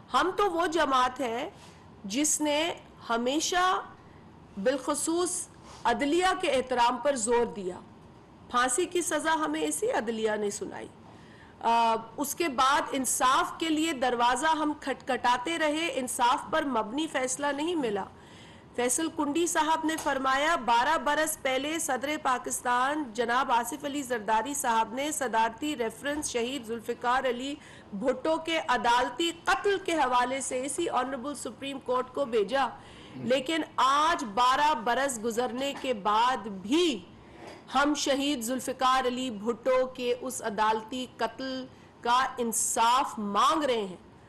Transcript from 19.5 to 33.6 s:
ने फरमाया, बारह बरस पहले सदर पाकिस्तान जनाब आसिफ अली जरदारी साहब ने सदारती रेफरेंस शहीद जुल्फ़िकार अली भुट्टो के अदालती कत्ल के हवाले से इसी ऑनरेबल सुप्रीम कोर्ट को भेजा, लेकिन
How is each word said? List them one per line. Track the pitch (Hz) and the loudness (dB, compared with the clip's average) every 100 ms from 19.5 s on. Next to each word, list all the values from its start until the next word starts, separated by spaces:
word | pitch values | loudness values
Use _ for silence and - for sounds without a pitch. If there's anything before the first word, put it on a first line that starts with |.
| 330 311 320 | 0 0 0
ने | 311 311 | 0 -2
फरमाया, | 311 269 269 269 302 339 | -2 -2 0 2 2 0
बारह | 233 233 254 320 | 2 2 4 2
बरस | 262 294 311 - | 0 0 0 -2
पहले | 269 262 285 320 | -2 -2 -2 -4
सदर | 320 262 277 302 | -2 -2 -2 -2
पाकिस्तान | 269 247 262 254 247 247 262 302 269 | 0 -2 -2 -4 0 2 2 0 -4
जनाब | 208 240 240 262 | -2 0 2 2
आसिफ | 240 240 294 | 0 0 -4
अली | 294 285 | -6 -6
जरदारी | 247 240 208 220 226 | -4 -4 0 0 0
साहब | 285 247 226 214 | -2 0 2 0
ने | 247 294 | -2 -4
सदारती | 294 254 220 226 202 302 | -2 -2 0 0 -2 -4
रेफरेंस | 302 226 220 269 302 294 | -2 -4 -4 -4 -4 -4
शहीद | 240 233 277 | -2 -2 -4
जुल्फ़िकार | 220 233 208 233 240 254 262 | -6 -8 -6 -4 0 0 0
अली | 240 269 302 - - - | -2 -6 -8 -12 -20 -14
भुट्टो | 202 254 254 311 320 | -4 -2 0 0 -2
के | 320 330 | 0 -2
अदालती | - 247 240 240 - - 339 | 0 0 2 2 2 0 -2
कत्ल | 330 - 381 403 392 | -2 0 0 2 0
के | 370 | 0
हवाले | 320 262 247 247 269 | 0 2 2 0 -2
से | 262 254 | -4 -4
इसी | 269 285 339 | -4 -4 -2
ऑनरेबल | - 254 269 262 | -2 -2 -4 -8
सुप्रीम | 294 269 214 269 277 | -8 -10 -10 -10 -8
कोर्ट | - 254 247 | -2 -2 -2
को | - | -4
भेजा, | 269 226 196 269 247 - - - - 127 | 0 0 2 2 0 -4 -16 -20 -16 -8
लेकिन | 220 269 277 320 | 0 0 2 -2